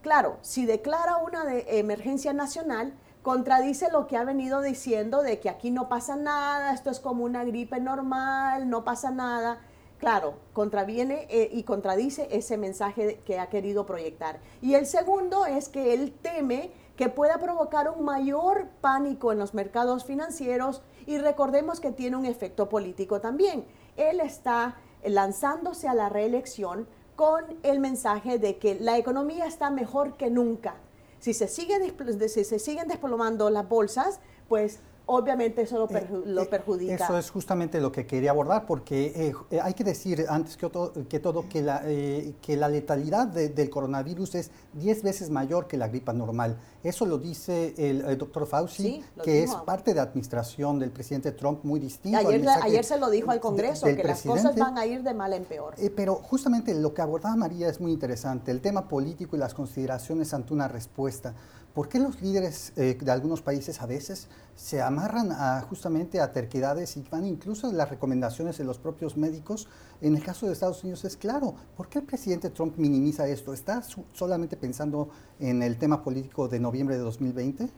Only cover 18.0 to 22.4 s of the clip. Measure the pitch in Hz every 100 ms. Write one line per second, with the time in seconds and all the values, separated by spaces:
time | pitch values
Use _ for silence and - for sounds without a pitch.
18 | 294 269 269 285 359 403 - - 277 269
19 | 285 262 233 214 202 220 196 233 247 247
20 | 247 277 320 320 254 247 262 269 - -
21 | - 294 294 294 269 277 311 330 285 214
22 | 247 254 262 240